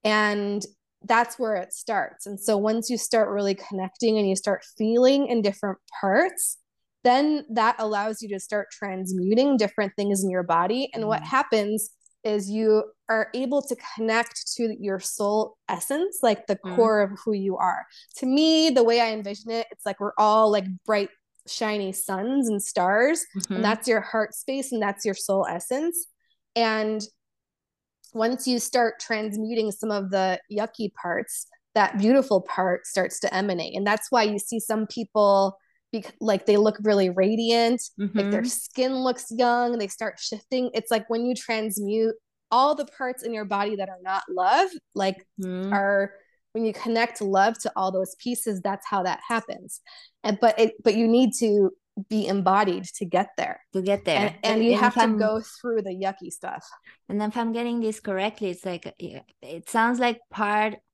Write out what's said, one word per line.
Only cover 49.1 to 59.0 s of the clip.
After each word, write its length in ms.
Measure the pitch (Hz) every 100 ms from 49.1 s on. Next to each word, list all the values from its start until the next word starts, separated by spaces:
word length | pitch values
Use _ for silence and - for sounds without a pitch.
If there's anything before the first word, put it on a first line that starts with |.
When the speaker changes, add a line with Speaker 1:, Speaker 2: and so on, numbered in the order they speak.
| - -
Speaker 1:
happens. 520 | 233 - - - - _ - - _
And, 120 | 214 202
but 180 | 233 214
it, 140 | 226 -
but 140 | 233 214
you 100 | 226
need 240 | 233 254 -
to 320 | 226 208 190 - _ - 196
be 180 | 214 208
embodied 580 | 196 185 196 202 180 180 -
to 80 |
get 240 | 180 180 - -
there. 240 | - - _
Speaker 2:
To 100 | 190
get 220 | 185 202
there. 120 | 185 147
Speaker 1:
And, 120 | 208
and 260 | - 220
Speaker 2:
And, 100 | 220
Speaker 1:
you 80 | 226
Speaker 2:
and 80 | 208
Speaker 1:
have 120 | 247
Speaker 2:
if 20 |
Speaker 1:
to 80 | 240
Speaker 2:
I'm 160 | 226 214
Speaker 1:
go 220 | 214 220
through 420 | 220 - 240 226
the 120 | 196
yucky 380 | 185 196 196 175
stuff. 320 | - 185 - - - - - -
Speaker 2:
And 140 | 202
if 140 | 214 233
I'm 160 | 226
getting 280 | 226 240 240
this 200 | 220 214
correctly, 500 | - 190 202 208 202
it's 140 | 180
like, 300 | 185 175 -
yeah, 220 | -